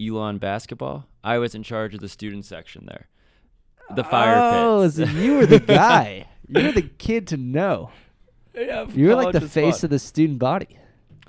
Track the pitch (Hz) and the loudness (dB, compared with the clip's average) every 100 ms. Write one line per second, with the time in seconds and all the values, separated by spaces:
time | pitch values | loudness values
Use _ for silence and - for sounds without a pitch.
0 | 110 110 107 101 98 104 - 117 131 139 | -8 -6 -6 -6 -6 -8 -10 -12 -10 -12
1 | - _ 104 120 120 107 110 113 110 101 | -16 _ -4 -2 -2 -6 -10 -8 -8 -10
2 | 95 - 107 101 - 82 - - 50 50 | -16 -12 -12 -12 -14 -18 -18 -20 -20 -20
3 | _ _ _ _ _ _ _ _ - - | _ _ _ _ _ _ _ _ -12 -8
4 | - 120 120 240 240 240 233 214 175 151 | -2 2 4 4 4 2 2 2 2 0
5 | 156 156 233 285 180 214 - 180 214 226 | -2 0 2 4 6 6 6 4 6 4
6 | 107 95 - - - - 294 220 147 - | 0 -8 -16 -20 -2 0 2 0 -4 -8
7 | - 226 180 151 123 143 196 110 117 - | -4 -4 -4 -8 -4 -2 -2 -4 -8 -20
8 | _ _ _ _ _ - 262 226 - 135 | _ _ _ _ _ -12 -8 -8 -6 2
9 | 165 254 185 160 151 156 160 165 160 143 | 4 4 2 -2 -2 0 0 0 -2 -4
10 | - 151 160 127 127 180 - _ _ _ | -4 0 0 0 -2 -4 -8 _ _ _
11 | _ - | _ -20